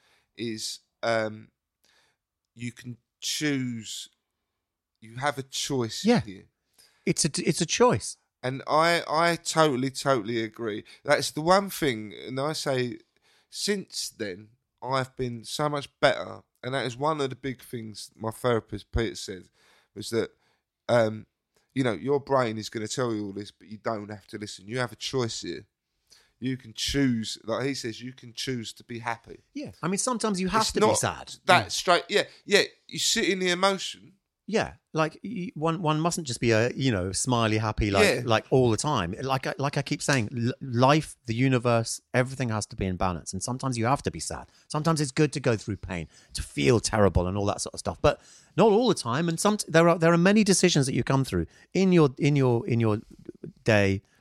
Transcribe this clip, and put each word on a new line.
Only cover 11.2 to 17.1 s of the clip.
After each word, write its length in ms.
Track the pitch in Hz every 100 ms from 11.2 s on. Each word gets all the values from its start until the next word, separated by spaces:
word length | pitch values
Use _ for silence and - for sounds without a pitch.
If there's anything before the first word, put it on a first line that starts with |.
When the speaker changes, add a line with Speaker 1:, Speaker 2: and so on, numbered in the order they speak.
| 131
Speaker 1:
the 100 | 151
one 280 | 160 190 196
thing, 440 | - 151 110 107 60 80
and 120 | 131
I 140 | 147
say, 460 | 156 151 131 123 - _ _ _ _ _
since 600 | - 196 208 - - -
then, 400 | - 104 90 107 _ _ _
I've 320 | 120 135 131 -
been 280 | 123 117
so 240 | - - 151
much 200 | 147 - -
better. 420 | 143 - 101 101 _ _
And 100 | 123
that 120 | 135 117
is 120 | 120
one 240 | 147